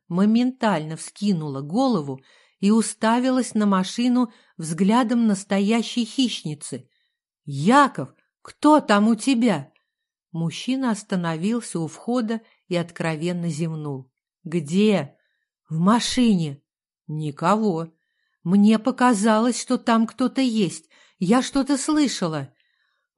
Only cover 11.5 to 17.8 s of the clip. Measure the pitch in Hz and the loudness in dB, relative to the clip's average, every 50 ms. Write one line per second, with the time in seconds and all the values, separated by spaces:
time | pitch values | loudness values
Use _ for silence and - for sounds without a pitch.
11.5 | 240 233 226 - - 165 165 147 - - - 226 240 254 226 214 226 220 _ _ | -2 -4 -4 -6 -6 -6 -6 -6 -8 -10 -6 -4 -2 -2 -2 -2 -4 -6 _ _
12.5 | _ _ _ - 180 175 170 170 - - 170 160 160 151 165 175 180 175 170 170 | _ _ _ -6 -4 -4 -4 -4 -8 -6 -4 -4 -4 -4 -4 -4 -4 -4 -4 -4
13.5 | 147 143 170 160 160 156 151 147 139 131 131 _ _ _ _ _ _ _ - 160 | -4 -4 -4 -6 -6 -8 -8 -8 -10 -10 -12 _ _ _ _ _ _ _ -12 -4
14.5 | 160 175 143 139 170 196 208 214 202 170 139 139 _ _ _ _ _ _ _ _ | -4 -4 -4 0 2 2 4 4 2 0 -2 -6 _ _ _ _ _ _ _ _
15.5 | _ _ _ - 156 160 175 196 226 233 - - - 254 247 226 202 175 160 147 | _ _ _ -8 -4 0 2 4 2 2 0 -2 0 2 4 4 4 2 0 -4
16.5 | 139 - _ _ _ _ _ _ _ _ _ - 151 156 156 151 143 - 165 175 | -8 -12 _ _ _ _ _ _ _ _ _ -12 -10 -8 -8 -8 -6 -4 0 0
17.5 | 202 214 220 208 165 160 | 0 2 0 -2 -2 -2